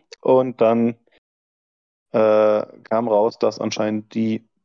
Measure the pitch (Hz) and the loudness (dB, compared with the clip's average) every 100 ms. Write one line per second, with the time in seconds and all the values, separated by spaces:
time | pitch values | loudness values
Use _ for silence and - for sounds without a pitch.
0 | _ - - 131 131 120 113 117 117 117 | _ -8 0 0 0 0 0 2 0 -4
1 | _ _ _ _ _ _ _ _ _ _ | _ _ _ _ _ _ _ _ _ _
2 | _ 117 110 107 107 107 - - - 110 | _ 0 2 4 2 0 -4 -14 -6 -4
3 | 120 104 113 - 110 - 110 - 107 107 | 0 0 0 0 -4 -4 -6 -4 -4 -6
4 | 107 113 113 110 - _ | -6 -4 -4 -4 -8 _